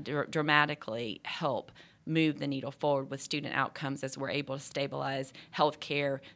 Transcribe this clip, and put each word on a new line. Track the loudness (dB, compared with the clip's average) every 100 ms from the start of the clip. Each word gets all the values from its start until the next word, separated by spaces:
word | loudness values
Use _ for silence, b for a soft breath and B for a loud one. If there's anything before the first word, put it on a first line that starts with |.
dra-, | -2 -2 0
dramatically | 0 4 6 6 0 -6 -4 -4 -6 -8
help | -2 0 0 -4 b b b -2
move | 4 4 2
the | -2
needle | -2 -4
forward | 0 2 2 0
with | -6
student | -2 -2 0 0
outcomes | 0 -2 -4 -2
as | -4 -4
we're | -2
able | -2 -2 -6
to |
stabilize | -4 -4 -2 -2 -2 -4 -6 B B 2
healthcare, | 2 2 -4 -2 0 -2 B